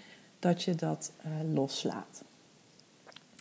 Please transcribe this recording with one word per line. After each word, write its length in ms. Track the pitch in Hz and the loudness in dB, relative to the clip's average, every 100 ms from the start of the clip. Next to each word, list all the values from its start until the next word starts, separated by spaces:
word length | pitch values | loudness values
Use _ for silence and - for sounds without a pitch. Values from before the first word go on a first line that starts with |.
| - - - - | -20 -20 -20 0
dat 240 | 180 170 | 4 4
je 120 | - 165 | 2 0
dat, 360 | 160 156 - - | 0 -2 -4 -8
eh, 140 | 156 156 160 | -6 -2 0
loslaat. 720 | 147 139 - - - - - - - - - - - - - - - - - | 2 2 0 -2 -2 -8 -14 -18 -20 -20 -20 -20 -20 -20 -20 -20 -20 -20 -20